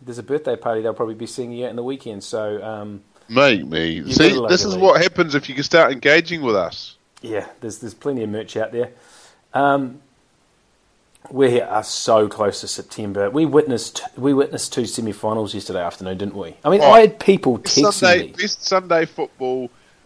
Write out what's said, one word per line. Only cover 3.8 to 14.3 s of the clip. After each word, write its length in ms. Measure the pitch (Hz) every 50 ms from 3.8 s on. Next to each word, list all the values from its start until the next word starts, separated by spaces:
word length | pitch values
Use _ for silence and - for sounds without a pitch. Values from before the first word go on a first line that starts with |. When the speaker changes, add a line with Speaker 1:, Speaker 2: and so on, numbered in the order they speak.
| 82 82
Speaker 1:
you 200 | 82 90 71 -
Speaker 2:
See, 180 | - - 156 180
Speaker 1:
better 180 | 202 131 117
Speaker 2:
this 140 | 113 180 185
is 60 | 196 - 185
Speaker 1:
luckily 80 | 185
Speaker 2:
what 200 | 190 190 - 160
happens 340 | 175 185 - 180 175 156 139
if 120 | 143 - -
you 40 | 131
can 80 | 135 139
start 280 | - - 170 156 120
engaging 500 | 139 120 - 143 151 170 170 165 175 160
with 140 | 143 120 107
us. 400 | 95 87 85 - - - - - _ _ _ _ _
Speaker 1:
Yeah, 240 | - 113 110 101 90 - - _
there's, 180 | - 110 101 -
there's 140 | 123 110 -
plenty 300 | - - 147 139 123 110
of 60 | 104
merch 260 | 104 107 104 - -
out 140 | 113 110 107
there. 200 | 123 120 120 120 - _ _ _ - - - - _ _ _ _ -
Um, 480 | 139 139 143 139 139 135 123 123 - _ _ _ _ _ _ _ _ _ _ _ _ _ _ _ _ _ _ _ _ _ _ _ _ - -
we 320 | 127 131 139 123 120 120
are 220 | 98 - - 107 107
so 440 | - - - - 123 113 110 107
close 340 | 104 104 107 107 101 - -
to 60 | -
September. 600 | 98 - - - - - - 107 101 95 101 101 101
We 160 | 120 151 160
witnessed, 560 | 151 139 151 151 143 123 107 - - - - - - -
we 160 | - 120 143